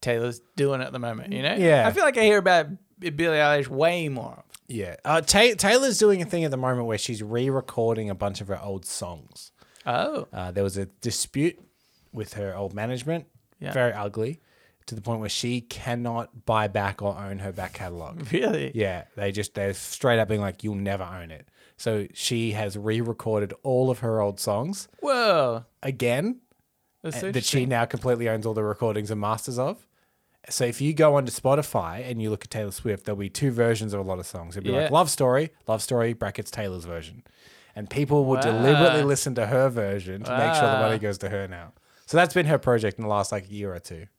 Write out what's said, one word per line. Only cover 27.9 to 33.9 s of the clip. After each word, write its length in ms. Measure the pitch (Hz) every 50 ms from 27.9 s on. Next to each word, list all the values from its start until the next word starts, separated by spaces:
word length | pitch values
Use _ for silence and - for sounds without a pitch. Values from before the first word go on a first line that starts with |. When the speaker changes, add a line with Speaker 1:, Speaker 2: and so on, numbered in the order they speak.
| - - - 127 123 117 120 113
Speaker 2:
owns 180 | 110 113 107
all 80 | 113 110
the 100 | 110 107
recordings 460 | 107 104 - - 113 107 104 107 104
and 100 | 110 104
masters 360 | 101 104 110 107 - - 127 120
of. 300 | 127 143 202 - _ _ _ _ _ _ _ _ _ _ _ _ _ -
So 140 | - - 131
if 140 | 120 117 -
you 140 | 139 147 160
go 220 | 147 156 151 143 143
onto 120 | 135 117
Spotify 800 | - - - 131 135 143 151 - - 113 90 82 82 98 127 127
and 120 | 127 113
you 80 | 110 107
look 160 | 107 101 -
at 40 | -
Taylor 220 | - 113 107 101
Swift, 320 | 90 - - 117 104 98 -
there'll 140 | - 104 98
be 100 | 101 98
two 220 | - - 143 139
versions 420 | 123 117 117 117 117 107 110 110